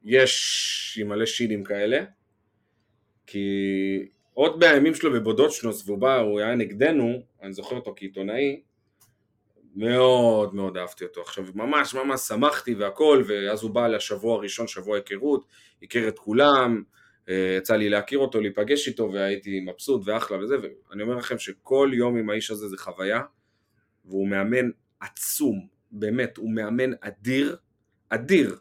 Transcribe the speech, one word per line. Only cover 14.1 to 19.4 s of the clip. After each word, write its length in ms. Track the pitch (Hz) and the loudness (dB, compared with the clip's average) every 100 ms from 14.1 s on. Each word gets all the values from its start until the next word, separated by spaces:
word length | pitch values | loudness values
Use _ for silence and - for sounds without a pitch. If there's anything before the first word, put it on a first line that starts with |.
| 101 110 113 | -4 0 0
הראשון, 320 | 101 - 113 | -2 -6 -8
שבוע 300 | 98 95 104 | -8 -4 -4
היכרות, 480 | - 98 139 139 - _ _ _ | -4 -6 0 -2 -2 _ _ _
הכיר 240 | - 120 110 | -6 -2 -2
את 120 | 107 | -4
כולם, 640 | 104 110 147 139 123 113 - _ _ _ - | -2 4 6 6 4 0 -4 _ _ _ -6
אה, 260 | 95 95 92 | -2 0 0
יצא 180 | - 110 | 2 2
לי 140 | 104 | 4
להכיר 300 | 104 101 139 | 0 0 0
אותו, 220 | 135 117 | 0 0
להיפגש 460 | 107 98 107 143 135 | -2 -2 0 0 0
איתו, 220 | 120 110 | -4 -4
והייתי 460 | 98 98 101 | -2 -2 -4